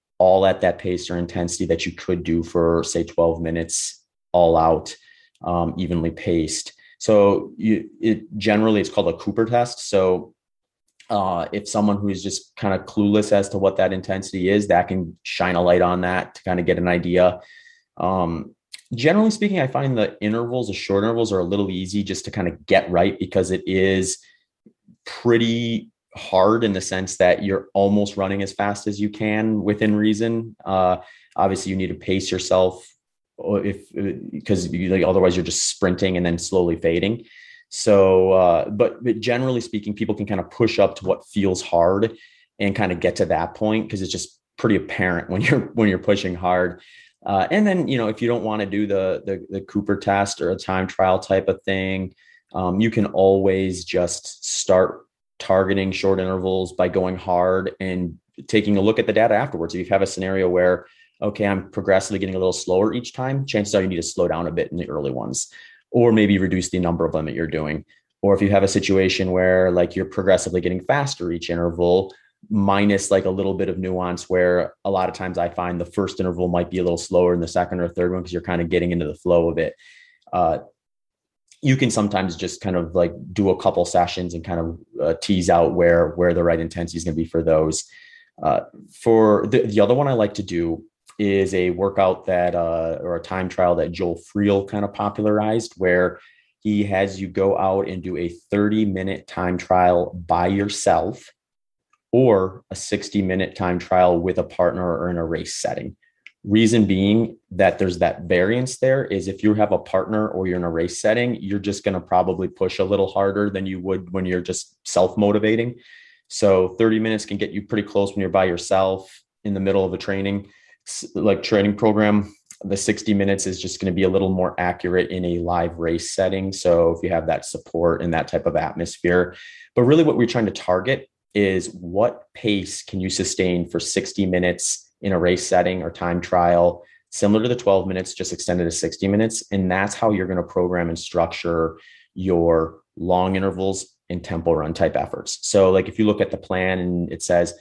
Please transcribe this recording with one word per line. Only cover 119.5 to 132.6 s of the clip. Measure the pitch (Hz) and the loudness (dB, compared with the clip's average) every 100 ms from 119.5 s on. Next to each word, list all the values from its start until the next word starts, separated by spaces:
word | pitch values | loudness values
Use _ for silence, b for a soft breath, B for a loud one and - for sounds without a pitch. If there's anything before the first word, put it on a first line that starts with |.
the | 98 | -2
middle | 95 98 | 0 2
of | 95 | 0
a | 90 | -2
training, | - 98 98 101 101 b b b - | -6 -4 -2 -4 -8 b b b -16
s-, | - - | -14 -10
like, | - 104 98 | -2 2 2
training | - 104 101 101 | 2 2 2 2
program. | 110 104 104 104 101 - _ - | 2 4 4 2 0 -10 _ -14
The | 98 98 | -6 -4
sixty | - 104 - | -2 -2 0
minutes | 101 101 98 95 | 0 2 0 -4
is | 90 | -6
just | 90 - | -8 -4
gonna | 98 | -4
be | 87 | 0
a | 92 | 2
little | 95 95 | 2 0
more | 92 90 - | 0 -2 -2
accurate | 90 90 90 90 85 | -4 -2 -2 0 0
in | 92 | -2
a | 87 87 | -4 -2
live | 85 87 85 85 | -2 -2 -2 -2
race | 82 82 - | -4 -4 -4
setting. | - 92 95 95 | -2 -2 -2 -6
So | 92 90 85 82 | -2 2 4 4
if | 82 | 0
you | 90 | -2
have | 85 80 | -2 -2
that | 78 | -4
support | - - - 82 85 82 | -4 -14 -8 -2 0 0
and | 85 | -2
that | 80 - | -2 -2
type | 82 87 | -2 -2
of | 80 | -2
atmosphere, | 80 - 85 - 87 90 87 B B B B | -4 -6 -10 -4 0 2 0 B B B B
but | - | 2
really | 120 156 | 4 6
what | 156 - | 4 2
we're | 120 | 0
trying | 123 104 | 0 -2
to | |
target | - - 92 104 131 - _ _ | -2 -2 0 0 -4 -6 _ _
is | 104 98 95 87 | 0 2 0 -4
what | 92 90 92 120 123 - | -10 -6 0 0 -2 -16
pace | - 117 101 | -6 -2 -2